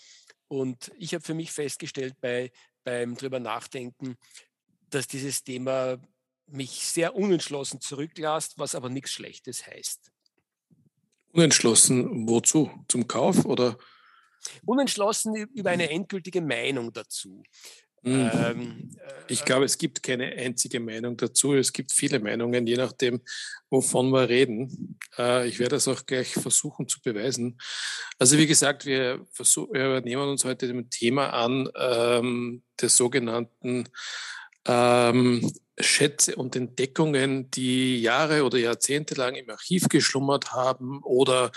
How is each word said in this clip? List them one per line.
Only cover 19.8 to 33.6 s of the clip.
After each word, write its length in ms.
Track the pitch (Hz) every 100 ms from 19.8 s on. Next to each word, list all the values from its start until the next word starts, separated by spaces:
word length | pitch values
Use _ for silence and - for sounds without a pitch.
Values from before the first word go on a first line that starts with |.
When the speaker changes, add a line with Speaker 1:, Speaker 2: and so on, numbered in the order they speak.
| 160 -
Speaker 2:
keine 240 | - 123 139
einzige 520 | 180 127 120 127 123
Meinung 380 | 113 110 120 117
dazu. 380 | 117 - 139 139
Es 180 | 123
gibt 180 | - 131
viele 280 | - 143 135
Meinungen, 480 | 107 113 117 123 117
je 100 | 120
nachdem, 440 | 127 - 123 123 - - - - _
wovon 400 | 131 - 127 131
wir 180 | 131 120
reden. 720 | 123 135 110 131 - - - - -
Äh, 300 | 123 123 123
ich 100 | 101
werde 200 | 123 139
das 100 | 135
auch 180 | 127 -
gleich 280 | 131 -
versuchen 540 | - 127 - 151 - 131
zu 140 | -
beweisen. 580 | 131 104 127 123 123 - - - - - - -
Also 180 | 127 151
wie 80 | 156
gesagt, 400 | 175 139 139 143
wir 400 | 135 127 135 -
versuch-, 420 | - - 156 151
wir 280 | 135 135 131
nehmen 280 | 123 127 143
uns 160 | 135 127
heute 220 | 123 127
dem 240 | 123 120
Thema 420 | - 117 139 135
an, 380 | 123 120 131 - -
ähm, 840 | 131 117 120 120 123 120 120 123 _ -
der 100 | 117
sogenannten, 1000 | - 123 131 117 117 117 _